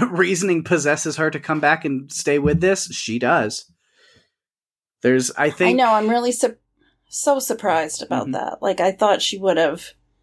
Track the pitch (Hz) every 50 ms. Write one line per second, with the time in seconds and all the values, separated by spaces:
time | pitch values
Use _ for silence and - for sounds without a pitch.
0 | - - 180 165 185 180 190 165 196 196 175 165 160 - 180 160 139 147 151 156
1 | - 160 143 - 160 156 156 147 - - 160 151 151 147 160 160 160 147 139 131
2 | 139 - - - - 151 143 147 139 147 151 170 175 190 196 190 - 175 156 -
3 | - - 110 117 120 123 135 160 113 104 - - - _ _ _ _ _ _ _
4 | _ _ _ _ _ _ _ _ _ _ _ _ _ _ _ _ _ _ _ _
5 | - 123 127 131 127 127 - - 143 151 151 - 180 185 247 254 254 226 220 214
6 | 214 214 233 240 240 247 240 - - 226 226 _ _ _ _ _ _ _ _ _
7 | _ _ - - - 294 285 269 262 - 233 226 - 202 165 165 156 - - -
8 | - - - - - - 127 - - - - - - 196 185 - 180 190 185 -
9 | 214 208 190 - - - - 196 190 190 175 160 165 147 156 175 - - - _
10 | _ _ _ _